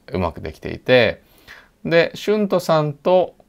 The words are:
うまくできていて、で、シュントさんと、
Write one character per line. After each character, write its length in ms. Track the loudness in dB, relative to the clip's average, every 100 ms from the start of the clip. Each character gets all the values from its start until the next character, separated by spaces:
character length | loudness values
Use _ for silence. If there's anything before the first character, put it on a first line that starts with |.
| -10
う 80 | -6
ま 140 | -4
く 80 | -6
で 100 | -14
き 80 | -12
て 140 | -12
い 60 | -8
て、 440 | 2 4 4 -2 _ _ -20 -20 _ _ -2
で、 260 | 0 0
シ 200 | -2 -2
ュ 60 | -2
ン 80 | 0
ト 100 | -2
さ 220 | 0 0
ん 100 | 0
と、 460 | -4 0 2 0 -6